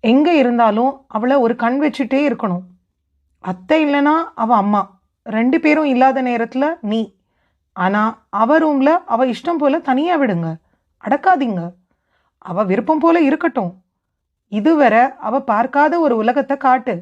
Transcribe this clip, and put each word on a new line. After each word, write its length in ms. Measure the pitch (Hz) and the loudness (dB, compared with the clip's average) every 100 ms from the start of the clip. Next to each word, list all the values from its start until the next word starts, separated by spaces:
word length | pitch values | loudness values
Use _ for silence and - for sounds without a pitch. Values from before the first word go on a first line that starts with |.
எங்க 260 | 226 254 302 | 2 2 4
இருந்தாலும் 600 | 330 254 240 226 208 254 277 _ | 2 2 2 2 2 -2 -4 _
அவளை 280 | - 240 277 | -6 0 0
ஒரு 160 | 233 233 | 0 0
கண் 200 | 233 262 | -2 0
வச்சுட்டே 420 | 294 226 247 262 | -2 -2 -2 0
இருக்கணும். 420 | 294 240 214 180 185 _ _ _ _ _ _ _ | 0 -2 -4 -6 -8 _ _ _ _ _ _ _
அத்தை 340 | - 185 - 311 | -10 -10 -2 0
இல்லைன்னா 340 | 302 285 285 311 330 - | 2 0 2 0 -2 -6
அவ 140 | 226 226 | 0 0
அம்மா, 260 | 202 208 190 _ _ _ - | 2 -2 -4 _ _ _ -8
ரெண்டு 320 | 214 240 320 | -2 0 0
பேரும் 300 | 311 302 302 | 2 0 0
இல்லாத 300 | 247 262 262 | 2 2 2
நேரத்துல 480 | 254 240 233 254 285 330 | -4 -4 -4 -4 -4 -4
நீ. 180 | 208 220 214 _ _ _ _ _ _ - | -6 -6 -6 _ _ _ _ _ _ -4
ஆனா 260 | 185 208 220 226 _ | -2 0 -2 -4 _
அவ 240 | 202 226 311 | -2 2 4
ரூம்ல 300 | 320 285 269 339 359 | 2 2 2 0 -2
அவ 220 | 233 262 | -2 0
இஷ்டம் 340 | 247 - 339 | -2 -4 -2
போல 200 | 285 311 | 0 0
தனியா 340 | 339 254 320 339 | -2 -2 0 0
விடுங்க, 300 | 269 175 165 160 _ _ _ _ | 0 -2 -4 -8 _ _ _ _
அடக்காதீங்க. 580 | - 285 381 349 254 185 170 180 _ _ _ _ _ _ - | -4 -2 2 0 0 -4 -8 -14 _ _ _ _ _ _ -10
அவ 180 | 180 | -4
விருப்பம் 400 | 208 202 233 311 330 | 0 -2 0 0 2
போல 100 | 339 | 4
இருக்கட்டும். 500 | 285 311 320 254 180 - _ _ _ _ _ _ _ | 2 0 -2 -2 -6 -8 _ _ _ _ _ _ _
இதுவரை 520 | 208 214 320 262 220 254 - | -2 0 4 4 4 2 -2
அவ 240 | 220 254 | -4 -4
பார்க்காத 500 | 269 214 254 285 302 339 | -2 -2 0 2 2 2
ஒரு 180 | 311 233 | 0 0
உலகத்தை 400 | 214 254 269 277 | 0 -2 -2 -2
காட்டு. 400 | 262 254 254 180 | 0 0 0 -6